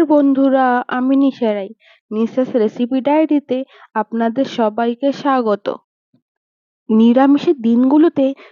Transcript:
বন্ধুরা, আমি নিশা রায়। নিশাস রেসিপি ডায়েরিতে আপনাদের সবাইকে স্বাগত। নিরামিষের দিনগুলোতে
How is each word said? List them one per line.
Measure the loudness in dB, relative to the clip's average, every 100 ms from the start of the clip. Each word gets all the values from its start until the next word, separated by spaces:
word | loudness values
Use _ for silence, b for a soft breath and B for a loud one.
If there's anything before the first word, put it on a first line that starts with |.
| 4
বন্ধুরা, | 2 2 2 2 2 0 0 -4
আমি | -4 0 2
নিশা | 0 0 -2
রায়। | -4 -8 -16 b b -8
নিশাস | -4 -2 -2 -2 0
রেসিপি | -2 -2 -4 -2
ডায়েরিতে | 0 0 2 0 -2 -6 -8 b b -8
আপনাদের | -4 -2 -2 -2 -4 -2
সবাইকে | -2 -2 -4 -2 -4
স্বাগত। | -2 -2 0 0 -4 -4 -10 _ _ _ _ _ _ _ _ _ _ -2
নিরামিষের | 2 4 4 4 2 0 -2
দিনগুলোতে | 0 0 2 4 2 2 -2 -4 B